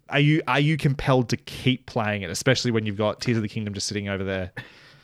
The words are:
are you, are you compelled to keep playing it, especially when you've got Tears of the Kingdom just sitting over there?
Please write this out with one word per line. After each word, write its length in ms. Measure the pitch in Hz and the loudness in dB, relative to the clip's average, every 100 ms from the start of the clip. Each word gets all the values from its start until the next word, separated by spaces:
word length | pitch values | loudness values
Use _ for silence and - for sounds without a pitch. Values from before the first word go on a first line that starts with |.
| - | -4
are 100 | 147 | 2
you, 220 | 147 156 - | 4 4 2
are 120 | 131 | 2
you 180 | 147 156 | 2 2
compelled 520 | 147 135 - 131 117 | 0 0 2 2 2
to 80 | 117 | -2
keep 500 | - - 127 127 - | -6 -2 0 0 -2
playing 340 | 123 107 104 | -4 -2 -2
it, 80 | 90 | -4
especially 400 | 92 - 123 127 | -2 2 2 2
when 140 | 113 107 | 0 0
you've 120 | 101 | 0
got 240 | 107 - | -2 0
Tears 160 | 131 113 | 0 0
of 60 | |
the 60 | 104 | 0
Kingdom 240 | 113 107 | -4 -6
just 140 | 98 - | -6 -4
sitting 200 | 104 101 | -4 -4
over 160 | 95 | -4
there? 280 | 95 95 92 - - - - - | -2 -2 -4 -10 -16 -20 -20 -20